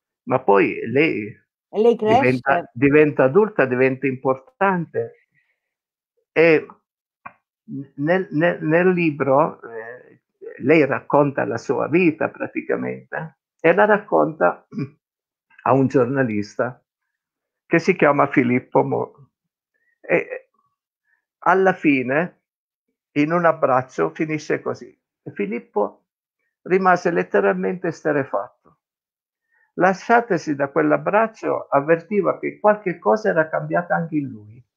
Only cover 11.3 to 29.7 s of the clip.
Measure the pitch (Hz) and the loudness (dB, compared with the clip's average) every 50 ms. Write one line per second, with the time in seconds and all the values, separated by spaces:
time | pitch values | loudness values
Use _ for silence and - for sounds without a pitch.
11.3 | 131 131 123 120 117 117 - - 123 117 117 123 143 180 185 156 - - 120 - | 0 -4 -4 -4 -6 -6 -4 -4 -4 -2 -2 0 2 2 2 2 0 0 -4 -6
12.3 | - - 120 - - 127 - - 120 120 127 127 127 131 131 - 139 147 160 160 | -6 -8 -12 -10 -10 -8 -6 -4 -4 -4 -4 -8 -10 -12 -14 -14 -12 -12 -12 -12
13.3 | _ _ _ _ _ _ - 165 180 202 208 208 208 202 208 - 175 156 151 156 | _ _ _ _ _ _ 0 2 4 4 4 2 2 0 0 -2 0 0 0 0
14.3 | 151 - 175 175 - - _ - - - 135 - _ _ _ _ _ _ _ _ | 0 0 0 0 -2 -2 _ -14 -10 -10 -10 -10 _ _ _ _ _ _ _ _
15.3 | _ _ _ _ _ _ - 110 131 139 135 120 - 139 120 117 139 135 131 113 | _ _ _ _ _ _ 0 2 2 2 2 2 2 2 0 2 0 -2 -2 -2
16.3 | 107 104 101 - - - 117 127 127 _ _ _ _ _ _ _ _ _ _ _ | -2 -4 -6 -6 -6 -6 -6 -6 -6 _ _ _ _ _ _ _ _ _ _ _
17.3 | _ _ _ _ _ _ _ - 165 165 - 196 180 - 165 147 143 143 143 139 | _ _ _ _ _ _ _ -2 -2 0 0 0 0 2 2 2 4 2 0 0
18.3 | - 143 123 120 123 127 - _ - 139 135 139 123 120 123 - _ _ 135 _ | 0 0 0 2 0 -2 -2 _ 0 0 0 0 -2 -6 -6 -8 _ _ -20 _
19.3 | _ _ _ _ _ _ _ _ _ _ _ _ _ _ - - 175 - - - | _ _ _ _ _ _ _ _ _ _ _ _ _ _ -6 -2 -2 -2 -2 -4
20.3 | - - _ _ _ _ _ _ _ _ _ _ _ _ _ _ _ _ _ _ | -12 -14 _ _ _ _ _ _ _ _ _ _ _ _ _ _ _ _ _ _
21.3 | _ - - 160 180 190 190 185 180 - - 151 139 131 120 127 135 156 175 175 | _ -2 2 2 4 4 4 2 2 2 2 2 2 2 0 -2 -2 -2 -2 -4
22.3 | - _ _ _ _ _ _ _ _ _ _ _ _ _ _ _ - 147 147 156 | -8 _ _ _ _ _ _ _ _ _ _ _ _ _ _ _ -2 -2 0 0
23.3 | 175 175 170 165 160 156 180 156 123 131 127 - - 165 165 160 160 - 160 156 | 0 2 2 2 2 2 0 2 2 0 0 -2 -4 -4 -4 -4 -4 -6 -6 -6
24.3 | 156 147 - - 151 - - 127 120 - 123 - _ _ _ _ _ _ - - | -6 -6 -4 -6 -6 -6 -6 -8 -10 -10 -12 -20 _ _ _ _ _ _ -20 -14
25.3 | - - 202 190 233 233 - _ - 208 202 202 - _ _ _ _ _ _ _ | -8 -8 -8 -6 -8 -10 -10 _ -4 -4 -4 -4 -6 _ _ _ _ _ _ _
26.3 | _ _ _ _ _ _ - - 180 190 190 185 180 175 - 175 170 180 180 - | _ _ _ _ _ _ -6 -2 -2 0 2 2 2 2 0 -2 -2 -2 -2 -2
27.3 | - 196 196 196 190 185 185 190 185 180 185 170 151 - - 156 147 143 135 - | 0 0 0 0 0 -2 -4 -6 -6 -6 -6 -8 -8 -6 -4 -2 -2 -2 -4 -4
28.3 | - 98 110 - _ _ _ _ _ _ _ _ _ _ _ _ _ _ _ _ | -6 -8 -8 -8 _ _ _ _ _ _ _ _ _ _ _ _ _ _ _ _
29.3 | _ _ _ _ _ _ _ _ | _ _ _ _ _ _ _ _